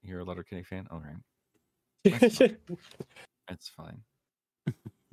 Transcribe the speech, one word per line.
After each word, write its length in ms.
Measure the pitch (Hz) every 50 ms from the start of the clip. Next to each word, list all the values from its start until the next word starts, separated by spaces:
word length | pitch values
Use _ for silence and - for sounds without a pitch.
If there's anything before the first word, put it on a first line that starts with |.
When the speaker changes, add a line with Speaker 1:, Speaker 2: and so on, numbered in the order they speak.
| -
Speaker 1:
here 180 | 95 92 90
a 40 | 90
Letterkenny 380 | 92 90 90 85 - 101 90 90
fan? 240 | - 95 92 87 - -
Okay. 1300 | 82 76 73 76 95 - _ _ _ _ _ _ _ _ _ _ _ _ _ _ _ - 202 170 120
That's 180 | 247 233 - -
fine. 180 | 269 220 - - - -
Speaker 2:
<laughs> 800 | 180 - - - - - - - - - - - _ _ _ -
Speaker 1:
That's 200 | 92 87 - -
fine. 340 | - - 80 82 - 104 107 _ _ _ _ _ _ _ _ _ _ _ - - - - - - - _ _ -